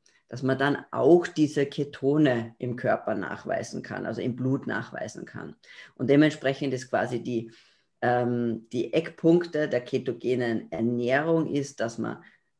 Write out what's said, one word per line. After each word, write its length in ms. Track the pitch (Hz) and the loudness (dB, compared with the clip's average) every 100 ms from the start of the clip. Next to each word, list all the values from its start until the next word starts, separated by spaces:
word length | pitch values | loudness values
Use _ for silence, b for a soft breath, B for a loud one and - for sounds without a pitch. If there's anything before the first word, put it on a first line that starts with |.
| _ b b | _ b b
dass 160 | 131 | -4
man 140 | 131 131 | -2 2
dann 280 | 139 - - | 2 0 -4
auch 360 | 123 127 175 175 | 2 8 8 6
diese 380 | - 147 147 139 | 0 0 2 -2
Ketone 880 | - 143 - 135 156 147 120 113 - | -2 -6 -2 2 4 4 4 -2 -6
im 180 | 123 123 | -6 -2
Körper 400 | 113 107 - 101 | 0 0 0 -4
nachweisen 680 | 82 - - - - 87 | -4 -8 -4 -4 -4 -10
kann, 220 | - 98 95 | -8 -8 -6
also 160 | 107 | -4
im 140 | 123 123 | -4 -2
Blut 300 | 127 135 120 | -2 -2 -2
nachweisen 600 | 107 - - 104 - - | -6 -8 -10 -10 -12 -14
kann. 300 | - - - B B B - | -14 -14 -16 B B B -4
Und 140 | 127 | 4
dementsprechend 640 | 143 156 151 131 139 143 | 6 6 4 -2 -2 -2
ist 160 | 127 - | -4 -2
quasi 320 | 107 117 120 | -2 -2 -4
die, 300 | 120 117 113 B B B B - | -4 -6 -6 B B B B -4
ähm, 680 | 123 123 120 120 117 113 - | 0 2 2 0 -2 -4 -6
die 180 | 127 - | -4 -2
Eckpunkte 760 | 160 165 - 165 170 - 151 151 | -2 -2 0 4 4 4 -2 0
der 120 | 123 | -2
ketogenen 880 | - 131 127 120 120 123 120 110 - | -2 -4 -2 -4 -2 0 0 -2 -4
Ernährung 760 | 82 113 120 120 139 165 165 156 | -2 0 0 0 0 2 0 0
ist, 320 | 143 139 - | -2 -4 -4
dass 200 | 117 - | -6 -4
man 240 | 117 - B B B | -8 -8 B B B